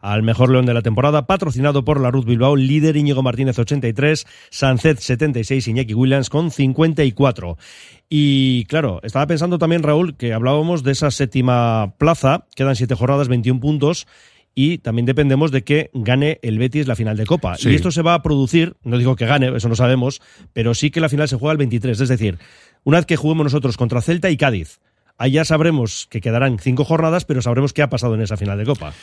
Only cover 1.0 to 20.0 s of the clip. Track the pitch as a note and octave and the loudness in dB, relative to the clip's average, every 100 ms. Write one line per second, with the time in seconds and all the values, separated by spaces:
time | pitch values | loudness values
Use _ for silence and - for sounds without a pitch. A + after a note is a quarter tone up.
1 | C#3 D3 B2+ F#3+ F3 A#2+ C#3+ C#3+ B2+ C#3+ | 2 0 0 -2 -2 0 0 0 0 0
2 | B2+ C3 A#2 A#2+ B2+ C#3+ C3 D3+ D#3 D3+ | 0 0 0 2 2 2 2 2 2 2
3 | C#3+ C3+ C3 A#2 C3+ B2 A#2 C#3+ B2 A2 | 0 0 -2 0 -2 -2 -2 -2 -2 0
4 | D3+ D#3 - - - - C#3 B2+ D#3 D3 | 0 0 -6 -20 -20 -2 0 2 2 0
5 | - A#2+ D#3 B2 G#2+ C3+ A#2+ A2+ A#2 A2 | -2 -2 0 -2 -2 -4 -2 -4 -2 0
6 | C3 C#3 B2+ D3 E3+ C#3+ C3+ B2+ D#3+ D3+ | 2 2 0 -2 -2 0 -2 2 0 2
7 | C#3+ G#2 C3+ A2 F2 D#2 - - - - | -2 2 0 0 -8 -12 -14 -20 -20 -20
8 | _ D3 D3 C#3 C3 B2 A2 D3+ C#3 F2+ | _ 0 2 2 2 0 -2 -2 -2 -4
9 | A2 C3+ D3 E3 F3 F3 E3 E3+ D3+ D3+ | -4 -2 0 0 -2 0 0 0 2 2
10 | F3 C#3+ A#2+ A2 B2+ D3 D#3+ F3 C3+ C3+ | 0 -4 -4 -2 0 0 0 -2 -2 0
11 | D3 - C3+ C3+ B2 B2 A#2 A2+ G2+ - | -2 -2 -2 0 2 2 2 0 -2 0
12 | D3 E3 C3+ E3 - - C3+ B2+ B2 B2+ | 0 2 2 0 -4 -4 -2 0 -2 0
13 | B2+ C#3 C3+ B2 A#2 B2+ C#3 D3+ C#3+ E3+ | 0 0 0 0 0 -2 -2 0 0 -2
14 | - _ _ _ _ - C#3+ F3 A#2 A2+ | -8 _ _ _ _ 0 0 0 -4 -2
15 | A#2+ B2+ D3 C3+ D#3+ C3+ A2 D3 C#3 C3+ | 0 2 2 2 2 0 0 0 0 -6
16 | A2 B2+ D3 D#3+ A#2 A2 B2+ C3+ C3+ A2 | 0 2 2 -2 -4 -2 0 -2 -2 -2
17 | A2 G#2+ A2 E3 A2 F2 - D3 F3 D#3 | -2 -2 0 0 -2 -2 0 0 0 0
18 | E3 E3+ D#3+ C#3+ C3+ E3+ E3+ - B2 B2 | 2 0 0 0 2 2 0 -4 -4 0
19 | B2 C3 A#2 C#3+ B2+ B2 A2+ A#2 B2 B2+ | 2 0 2 2 2 0 -2 2 2 2